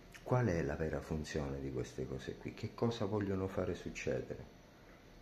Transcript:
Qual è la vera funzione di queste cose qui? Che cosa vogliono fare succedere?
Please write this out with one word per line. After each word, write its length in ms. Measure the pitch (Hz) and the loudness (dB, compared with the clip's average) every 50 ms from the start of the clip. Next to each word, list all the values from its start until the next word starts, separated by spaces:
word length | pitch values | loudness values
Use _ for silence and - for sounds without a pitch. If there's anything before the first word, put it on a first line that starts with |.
| - - - - - | -18 -18 -16 -8 0
Qual 240 | - 127 123 120 | 4 4 6 6
è 160 | 101 85 85 73 | 6 6 4 4
la 140 | 69 73 | 2 2
vera 240 | 78 80 76 73 71 | 2 2 2 2 0
funzione 600 | - - 80 78 78 - - 78 71 69 69 69 | 0 0 0 0 0 0 0 0 0 0 -2 -2
di 120 | 67 67 64 | -4 -2 -2
queste 340 | 62 60 - - - 64 | -2 -4 -4 -2 -4 -4
cose 300 | 64 65 65 - - - | -2 -2 -4 -4 -6 -6
qui? 160 | - - - - | -6 -6 -8 -6
Che 220 | - - 113 - | -4 -6 -4 0
cosa 320 | - 120 117 113 - 107 | 2 2 2 4 2 0
vogliono 420 | 95 107 107 101 95 98 92 95 95 | 2 2 2 2 2 2 2 2 0
fare 260 | - 92 92 90 85 | 2 0 0 0 0
succedere? 840 | - - - - - - - 65 64 - - - - - - - - - - - - - - - - - - - - | -2 -4 -6 -6 -4 0 0 2 0 0 -2 -6 -8 -8 -12 -14 -18 -20 -20 -20 -20 -20 -20 -20 -20 -20 -20 -20 -20